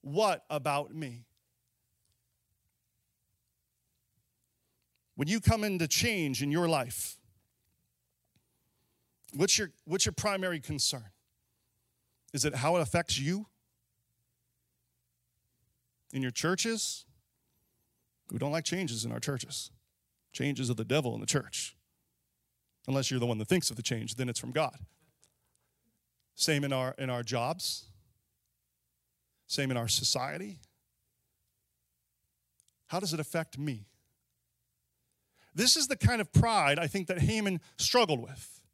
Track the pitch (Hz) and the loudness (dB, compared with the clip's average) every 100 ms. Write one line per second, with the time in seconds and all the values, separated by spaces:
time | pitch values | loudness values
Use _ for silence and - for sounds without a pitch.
0 | 143 160 214 165 _ 151 139 143 147 160 | -2 2 2 2 _ -4 0 -2 -2 -8
1 | 143 120 117 _ _ _ _ _ _ _ | -10 -10 -18 _ _ _ _ _ _ _
2 | _ _ _ _ _ _ _ _ _ _ | _ _ _ _ _ _ _ _ _ _
3 | _ _ _ _ _ _ _ _ _ _ | _ _ _ _ _ _ _ _ _ _
4 | _ _ _ _ _ _ _ _ _ _ | _ _ _ _ _ _ _ _ _ _
5 | _ - 147 220 - 226 208 185 160 - | _ -4 0 4 4 4 2 0 0 2
6 | 247 208 151 127 143 156 170 151 123 - | 2 2 0 0 0 2 2 2 -2 -6
7 | - - _ _ _ _ _ _ _ _ | -8 -12 _ _ _ _ _ _ _ _
8 | _ _ _ _ _ _ _ _ _ _ | _ _ _ _ _ _ _ _ _ _
9 | _ _ - 139 196 - 190 _ - 190 | _ _ -12 0 2 2 0 _ -6 0
10 | 214 160 208 196 185 165 127 147 - 131 | 0 0 -2 0 -2 -4 -4 -2 -2 -2
11 | 104 _ _ _ _ _ _ _ _ _ | -12 _ _ _ _ _ _ _ _ _
12 | _ _ - 139 147 123 143 175 147 170 | _ _ -8 0 0 2 2 4 4 0
13 | - - 139 196 214 _ _ _ _ _ | 0 -2 0 -2 -6 _ _ _ _ _
14 | _ _ _ _ _ _ _ _ _ _ | _ _ _ _ _ _ _ _ _ _
15 | _ _ _ _ _ _ _ _ _ _ | _ _ _ _ _ _ _ _ _ _
16 | _ 135 127 120 160 180 233 226 - - | _ -4 -4 -2 -2 0 -2 -2 -4 -6
17 | - _ _ _ _ _ _ _ _ _ | -14 _ _ _ _ _ _ _ _ _
18 | _ _ - 117 139 160 - 180 165 113 | _ _ -10 -4 -2 -2 -2 -2 -2 -4
19 | 113 117 - 131 - - - - _ _ | -4 -4 -4 -4 -6 -10 -12 -18 _ _
20 | _ _ _ - 135 135 123 117 110 143 | _ _ _ -4 -2 0 -2 -2 2 0
21 | 127 113 101 143 - - - - _ _ | 0 -4 -2 -2 -2 -8 -10 -12 _ _
22 | _ _ _ _ _ _ _ _ - 135 | _ _ _ _ _ _ _ _ -4 -2
23 | 127 127 120 110 110 180 - 123 - 117 | 0 0 0 -2 2 2 2 -4 -4 -4
24 | 113 110 123 113 123 131 151 - - _ | -6 -6 -4 -4 -4 -2 -2 -4 -20 _
25 | _ _ _ _ _ _ _ _ _ _ | _ _ _ _ _ _ _ _ _ _
26 | _ _ _ - - 147 143 131 127 - | _ _ _ -2 2 2 2 0 -2 -4
27 | 131 123 113 120 123 175 - - - - | -4 -4 -2 -2 -2 -2 -6 -6 -12 -20
28 | _ _ _ _ _ _ _ _ _ _ | _ _ _ _ _ _ _ _ _ _
29 | _ _ _ _ _ - 135 123 113 - | _ _ _ _ _ -4 0 0 0 0
30 | 127 135 135 156 208 165 - _ _ _ | 0 0 -2 -6 -10 -12 -20 _ _ _
31 | _ _ _ _ _ _ _ _ _ _ | _ _ _ _ _ _ _ _ _ _
32 | _ _ _ _ _ _ _ _ _ 170 | _ _ _ _ _ _ _ _ _ -4
33 | 196 156 147 170 160 131 147 113 98 _ | -2 -4 -2 -4 -4 -6 -6 -6 -12 _
34 | _ _ _ _ _ _ _ _ _ _ | _ _ _ _ _ _ _ _ _ _
35 | _ _ _ _ _ 156 247 330 269 277 | _ _ _ _ _ 2 4 4 2 4
36 | 214 240 190 - 233 208 143 147 165 196 | 4 4 4 6 6 6 6 4 2 -2
37 | 175 180 160 220 202 180 - - - 240 | -2 2 2 4 2 0 -4 -4 4 6
38 | 208 135 113 - - - _ | 6 2 -2 -14 -18 -20 _